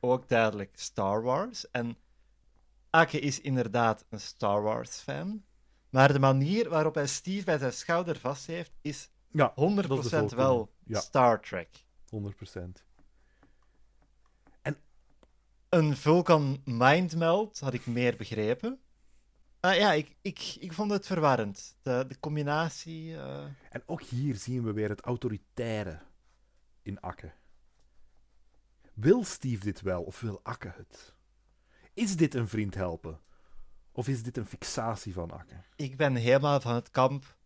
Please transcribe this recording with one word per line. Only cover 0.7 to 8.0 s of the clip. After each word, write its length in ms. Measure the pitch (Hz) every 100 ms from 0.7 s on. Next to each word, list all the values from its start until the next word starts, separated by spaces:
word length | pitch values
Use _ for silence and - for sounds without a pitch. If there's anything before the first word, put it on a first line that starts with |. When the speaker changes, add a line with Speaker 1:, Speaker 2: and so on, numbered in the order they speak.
Speaker 1:
Star 480 | - - - 98 104
Wars. 480 | 117 135 220 233 -
En 260 | 127 117 113 _ _ _ _ _ _ _ _ _
Ake 300 | 160 165 143
is 200 | 143 131
inderdaad 640 | 139 131 117 117 117 110 -
een 120 | 107
Star 420 | - - 107 104
Wars 280 | 104 117 120 -
fan. 460 | - 139 180 214 - _ _ _ _
Maar 220 | 131 139
de 60 | 139
manier 500 | 135 135 139 208 233
waarop 260 | 160 156
hij 120 | 156 139
Steve 380 | - - 196
bij 140 | 185 156
zijn 140 | 131
schouder 460 | - - 170